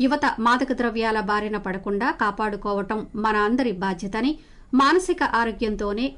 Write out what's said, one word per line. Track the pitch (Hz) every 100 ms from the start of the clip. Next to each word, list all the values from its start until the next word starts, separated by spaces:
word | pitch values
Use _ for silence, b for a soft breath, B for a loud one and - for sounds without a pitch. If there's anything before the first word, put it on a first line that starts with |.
యువత | 175 294 277 -
మాదక | 226 247 262
ద్రవ్యాల | 247 240 226 226 220
బారిన | 202 208 214 214
పడకుండా | 196 185 196 202 254
కాపాడుకోవటం | 320 214 202 214 202 208 202 202 220 - 220
మన | 220 214
అందరి | 208 247 254
బాధ్యతని, | 185 190 185 196 220 247 311 B B B
మానసిక | 254 277 339 370 349
ఆరోగ్యంతోనే | 277 226 226 214 220 202 208 208 269